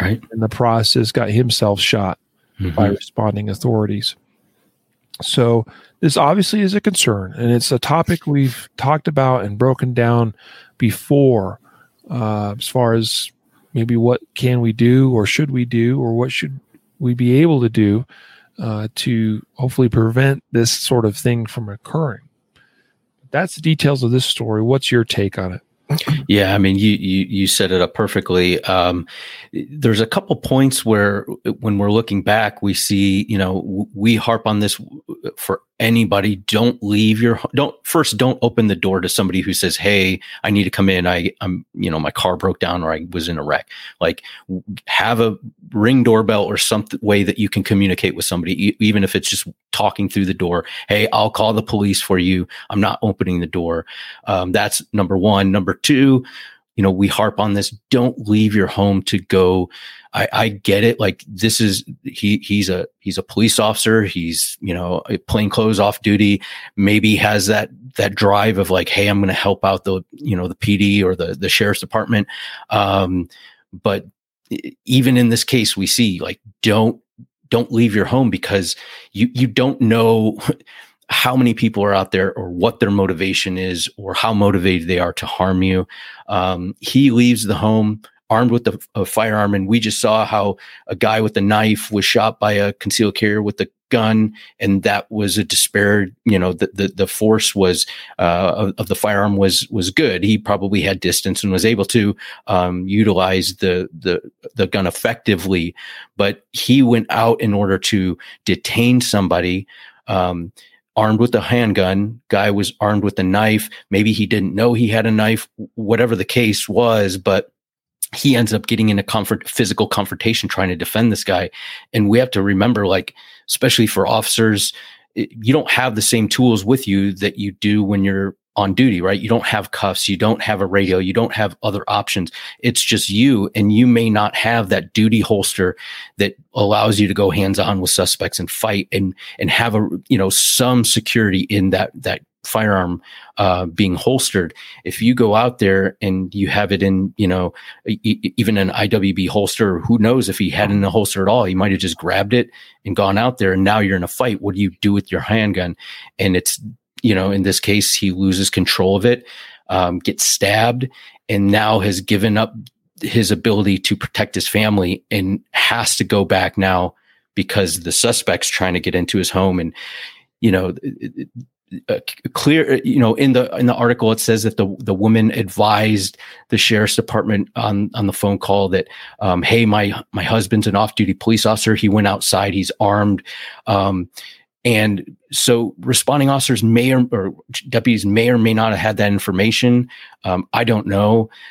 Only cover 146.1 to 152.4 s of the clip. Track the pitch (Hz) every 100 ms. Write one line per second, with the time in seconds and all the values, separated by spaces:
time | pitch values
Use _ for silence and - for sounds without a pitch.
146.1 | 92 92 101 92 101 101 98 98 95 95
147.1 | - 98 92 90 - - - - 107 113
148.1 | - - - 107 104 92 - 104 110 98
149.1 | 90 90 104 98 - 104 87 80 113 107
150.1 | 131 101 95 95 - 104 101 98 107 98
151.1 | 98 95 120 98 92 101 92 92 82 -
152.1 | 95 101 120